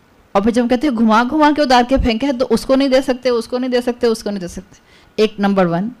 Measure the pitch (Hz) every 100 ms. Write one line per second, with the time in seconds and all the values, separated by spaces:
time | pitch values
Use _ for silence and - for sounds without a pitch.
0 | _ _ _ 202 214 226 240 247 302 226
1 | 226 214 247 311 294 294 285 247 247 262
2 | 247 220 277 247 254 226 - 262 277 254
3 | 269 254 254 240 233 247 254 247 247 240
4 | 233 226 214 202 170 185 - _ _ _
5 | _ - 214 208 202 196 175 170 214 -